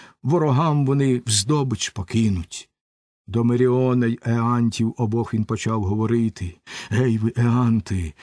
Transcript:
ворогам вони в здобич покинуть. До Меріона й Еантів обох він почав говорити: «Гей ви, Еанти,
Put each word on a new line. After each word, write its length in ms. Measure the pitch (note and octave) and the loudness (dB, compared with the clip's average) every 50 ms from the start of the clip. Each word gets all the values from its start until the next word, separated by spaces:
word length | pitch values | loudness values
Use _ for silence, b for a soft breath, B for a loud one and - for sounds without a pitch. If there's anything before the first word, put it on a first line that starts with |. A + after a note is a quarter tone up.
| B B B B - | B B B B -2
ворогам 640 | B2 D#3 F3 D#3 D3+ C3 B2+ E3 E3 D3+ D3 C#3+ | 0 0 2 2 2 2 2 2 2 2 2 2
вони 360 | C3 C#3 C#3 C#3 C3+ B2+ A#2+ - | 2 2 2 2 2 0 0 0
в 40 | A#2 | 0
здобич 580 | A2 G#2 G2+ A2+ D3+ D3+ C#3 C3 A2 - - - | 0 0 2 2 0 0 0 0 -2 -4 -6 -6
покинуть. 800 | - - F#2+ - - A2+ A2+ A2 G2 F2 E2 - - - - - _ _ _ _ _ _ _ _ _ _ _ | -8 -8 -8 -2 0 0 2 2 0 -2 -4 -8 -12 -16 -18 -20 _ _ _ _ _ _ _ _ _ _ _
До 180 | - G2+ A#2 A#2 | -6 -2 0 2
Меріона 640 | A#2 A#2+ A#2+ B2+ B2+ B2 B2+ C3 B2+ B2 B2 A#2+ | 2 2 4 4 2 2 2 2 2 2 2 0
й 120 | A2+ A#2 A2+ - | 0 -2 -2 -2
Еантів 680 | A#2 A#2 A#2 A#2 A#2 A#2+ A#2+ A#2 A2+ - - A2+ A2+ - | -2 0 0 0 0 0 0 0 0 0 0 -2 -2 -2
обох 380 | - A#2+ G#2+ A2 A#2 A2 - - | -2 -2 -2 -2 -2 -2 -2 -2
він 100 | A2 G#2+ | -2 -2
почав 400 | - A2+ G#2+ - A2 A2+ A2 G2+ | -2 -4 -4 -4 -2 -2 -2 -2
говорити: 720 | F#2+ G#2 G#2+ A2 A2 A#2 A#2 A#2 A2 - - F#2+ F2 E2+ - B B B B B B | -2 0 0 0 0 0 0 0 -2 -4 -6 -10 -12 -12 -14 B B B B B B
«Гей 280 | - A2+ B2+ B2+ A2+ A2 | 0 0 2 2 0 0
ви, 140 | G#2+ A2+ - | 0 -2 0
Еанти, 800 | - A#2+ A#2+ A#2 B2 B2+ A#2 A2+ A2 - - G#2 F#2 E2+ D#2+ B B | 0 2 2 2 2 2 2 2 0 -2 -2 -4 -4 -4 -6 B B